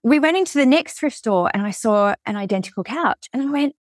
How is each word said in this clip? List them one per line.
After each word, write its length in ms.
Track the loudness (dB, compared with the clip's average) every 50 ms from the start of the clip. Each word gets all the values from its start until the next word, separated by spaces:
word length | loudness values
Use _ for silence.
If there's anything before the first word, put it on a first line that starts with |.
| 4
We 160 | 4 4 4
went 180 | 4 2 2
into 220 | 2 0 0 2 2
the 60 | 4
next 320 | 6 4 4 2 -4 -8 -4
thrift 180 | -4 -4 -4
store 320 | -4 -2 0 0 2 2 0 -2
and 100 | -2 -4
I 60 | -4
saw 420 | -6 -2 0 2 2 4 2 2 0 _ _
an 80 | -8 -8
identical 480 | -6 -4 -2 -2 -2 -4 -6 _ -10 -8
couch. 440 | -6 -6 -2 -2 -2 -2 _ -8 -8 -6
And 80 | -4
I 40 | -4
went 260 | -2 -2 -2 -2 -2 -4 _